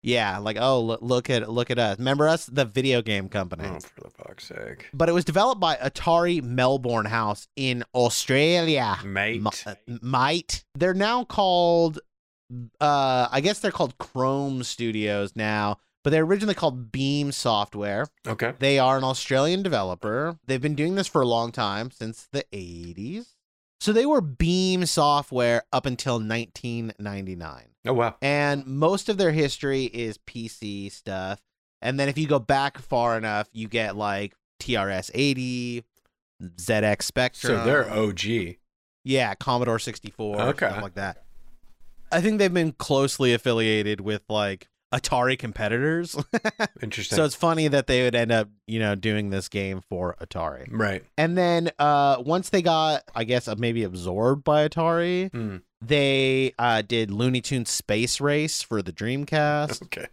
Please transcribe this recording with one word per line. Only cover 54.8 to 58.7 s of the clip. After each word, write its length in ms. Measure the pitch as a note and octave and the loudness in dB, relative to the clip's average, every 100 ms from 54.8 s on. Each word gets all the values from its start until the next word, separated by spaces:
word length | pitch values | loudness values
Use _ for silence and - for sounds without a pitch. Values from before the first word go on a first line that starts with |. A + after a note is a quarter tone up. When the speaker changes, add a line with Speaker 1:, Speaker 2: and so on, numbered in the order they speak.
| E3 E3 E3+ F3+ F#3 | 0 2 0 -2 -4
Speaker 2:
Hmm. 260 | B2 A2 F#2+ _ _ | -4 -6 -8 _ _
Speaker 1:
they, 720 | A#2 D3 C#3 C3+ C3+ C3 C3 - | 0 2 4 4 2 2 0 0
uh, 240 | A#2+ A2+ | 2 2
did 260 | G#2 A#2+ A2 | 2 0 0
Looney 320 | G2+ B2+ B2+ | 0 0 0
Tunes 300 | - C3+ A2+ | -2 -4 -2
Space 500 | - - G#2+ B2 - | -6 -2 0 0 0
Race 400 | C#3+ D3 D#3 - | 0 0 0 -4
for 220 | - | -4